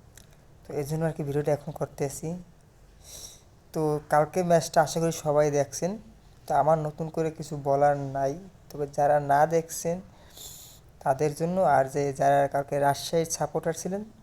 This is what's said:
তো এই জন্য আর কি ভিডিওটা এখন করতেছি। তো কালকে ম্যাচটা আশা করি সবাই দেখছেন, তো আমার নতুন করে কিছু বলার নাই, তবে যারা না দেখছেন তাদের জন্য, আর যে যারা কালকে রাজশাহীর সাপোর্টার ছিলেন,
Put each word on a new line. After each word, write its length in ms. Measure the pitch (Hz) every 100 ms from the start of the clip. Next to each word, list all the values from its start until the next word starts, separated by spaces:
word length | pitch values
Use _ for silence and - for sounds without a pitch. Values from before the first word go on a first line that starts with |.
| - - - - - - -
তো 60 |
এই 120 | 143
জন্য 200 | 143 160
আর 80 | 160
কি 100 | 151
ভিডিওটা 300 | 143 143 151
এখন 200 | 147 -
করতেছি। 680 | - 143 - 139 - 160 180 175 - - _ - - - - - - - _ -
তো 280 | 160 156 147 147
কালকে 340 | 151 151 185
ম্যাচটা 400 | 175 165 156 170
আশা 180 | 151 170
করি 120 | 165
সবাই 380 | 160 156 147 151
দেখছেন, 480 | 143 139 - 175 220 - - - - -
তো 80 |
আমার 240 | 143 143 160
নতুন 300 | 151 151 160
করে 220 | 160 160
কিছু 260 | 156 160 147
বলার 320 | 139 139 143 143
নাই, 420 | 139 139 139 165 196 - -
তবে 160 | 147 143
যারা 340 | 147 143 147
না 260 | 143 139 160
দেখছেন 540 | 165 160 - 165 180 - - - - - - - - - -
তাদের 320 | 147 135 151
জন্য, 260 | 143 165 185
আর 240 | 175 135 139
যে 240 | 143 143
যারা 360 | 135 139 143 139
কালকে 320 | 139 143 143
রাজশাহীর 460 | 143 139 - 165 160
সাপোর্টার 460 | - 151 160 165
ছিলেন, 320 | 160 180 196 214 -